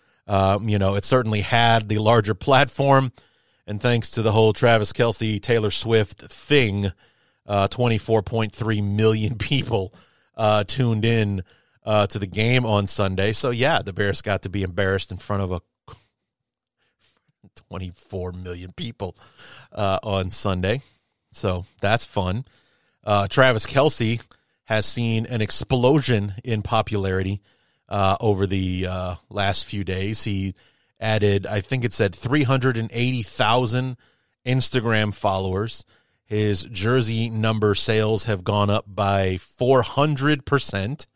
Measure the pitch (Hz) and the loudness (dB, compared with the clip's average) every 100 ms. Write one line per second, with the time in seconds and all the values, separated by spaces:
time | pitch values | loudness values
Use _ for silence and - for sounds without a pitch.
0 | _ _ - 98 95 101 110 104 95 101 | _ _ -2 0 2 0 0 0 2 0
1 | - 131 113 107 101 117 117 117 107 107 | 2 0 2 -2 2 2 4 2 0 0
2 | 107 117 104 104 - 131 139 - 139 135 | 4 4 2 -2 2 4 2 0 4 4
3 | 131 - _ _ _ _ - 104 123 117 | 2 -6 _ _ _ _ -10 -2 0 0
4 | - - 110 107 110 101 120 98 104 - | -2 -2 2 4 4 4 4 4 2 0
5 | 117 - 110 104 - 117 107 - 120 113 | 0 0 -2 -4 0 0 0 -2 2 2
6 | 104 - - - - 147 117 101 95 - | 2 -6 -18 -10 2 2 2 0 -4 -6
7 | _ _ _ _ - 101 98 - 120 113 | _ _ _ _ -4 0 0 0 0 0
8 | - 113 92 113 110 - 110 107 101 104 | 2 0 0 -4 -4 -4 -2 -2 0 2
9 | 110 110 107 113 - 139 113 113 92 - | 4 4 -2 -4 -2 -2 0 -2 -4 -10
10 | _ _ _ - 107 107 101 131 123 110 | _ _ _ -2 2 2 0 0 0 2
11 | 113 117 104 98 - _ _ _ - 107 | 2 2 0 -2 -8 _ _ _ 0 2
12 | 101 101 95 90 113 127 117 104 98 - | 2 -2 -6 -2 2 2 2 0 0 0
13 | 98 92 101 110 135 120 131 156 98 90 | -2 0 0 0 -2 0 0 0 -2 -2
14 | 101 95 - 98 98 98 92 87 98 98 | -2 -2 -2 -4 -4 -4 -4 -2 0 0
15 | - 92 - 101 95 90 _ _ - - | -4 -12 -6 -4 -4 -6 _ _ -20 -20
16 | _ _ _ _ _ _ _ _ _ _ | _ _ _ _ _ _ _ _ _ _
17 | _ _ _ _ 98 - - 90 92 85 | _ _ _ _ -20 -20 -14 -12 -12 -14
18 | - 98 90 90 90 90 92 - 170 - | -12 -8 -8 -10 -12 -12 -14 -12 -12 -8
19 | 92 - - _ - - - - 98 95 | -10 -12 -20 _ -20 -20 -14 -4 0 0
20 | 110 98 92 - 104 90 95 127 - _ | 0 -2 -2 -4 -2 -2 -2 -6 -12 _
21 | _ _ _ - 104 90 90 - 101 117 | _ _ _ -6 -4 -4 -8 -4 -2 -2
22 | - - 92 104 - _ _ _ _ _ | -2 -4 -2 -4 -8 _ _ _ _ _
23 | 107 101 98 - 131 110 - 139 147 - | 0 0 2 4 4 4 0 2 2 2
24 | 113 117 - _ _ _ - 110 - - | -2 -2 -8 _ _ _ -4 -2 0 -2
25 | 117 113 117 120 107 - - 127 123 151 | 0 -2 -2 -4 -2 -2 0 2 4 4
26 | 127 113 101 95 - 110 101 113 - 104 | 2 0 -2 -8 -4 -4 0 0 0 -2
27 | 95 95 95 101 _ _ _ _ - 101 | -2 -2 -2 -6 _ _ _ _ -6 0
28 | 95 98 113 98 98 98 92 92 90 92 | 0 2 2 2 0 0 -2 -2 -4 -6
29 | 92 87 _ 101 98 98 - 101 92 92 | -8 -10 _ -2 0 0 -4 -6 -6 -4
30 | 98 107 - 98 95 - _ _ _ - | -4 -4 -4 -4 -4 -8 _ _ _ -8
31 | 110 107 104 98 95 107 - 131 117 - | -2 2 2 2 -2 -6 -4 -2 -2 0
32 | 101 - 110 147 127 135 127 117 113 117 | -2 -2 -2 0 2 2 0 -2 -4 -2
33 | 123 127 110 - 107 120 123 123 127 123 | -2 -2 -4 -2 2 2 2 -2 -4 -8
34 | _ _ _ _ 123 127 - 127 113 110 | _ _ _ _ -2 0 2 0 0 2
35 | 107 98 104 95 95 92 113 - - _ | 0 0 -2 0 -2 -2 -4 -8 -16 _
36 | _ _ - 107 104 95 - 101 107 127 | _ _ -6 -2 0 -2 -4 -4 0 2
37 | 113 113 117 110 110 110 104 98 - 110 | 0 -2 -2 0 0 2 2 2 0 0
38 | 107 110 - 98 90 104 101 101 - 95 | 2 0 -2 -4 0 0 2 0 -2 -2
39 | 101 98 95 95 - - 127 135 113 - | 0 2 0 -2 -8 -2 4 4 2 0
40 | 151 139 143 147 - 143 - 98 98 143 | 0 0 0 -2 0 -2 0 -4 -6 -8
41 | - | -14